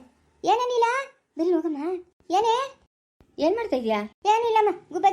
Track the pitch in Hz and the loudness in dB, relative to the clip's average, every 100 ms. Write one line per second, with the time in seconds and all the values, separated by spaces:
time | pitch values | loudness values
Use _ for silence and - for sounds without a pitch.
0 | - _ _ _ - 453 494 494 466 523 | -10 _ _ _ 0 0 0 0 0 0
1 | 539 - _ - 339 339 320 294 320 370 | -6 -14 _ -4 0 0 0 -4 -6 -8
2 | - _ - 359 466 480 539 - _ _ | -10 _ -2 0 2 0 -2 -12 _ _
3 | _ _ _ - 302 440 440 - 226 214 | _ _ _ -4 -2 0 -2 -4 -2 -2
4 | 214 _ 403 440 466 440 415 349 - 330 | -4 _ 0 2 2 2 2 0 -6 0
5 | 381 | 0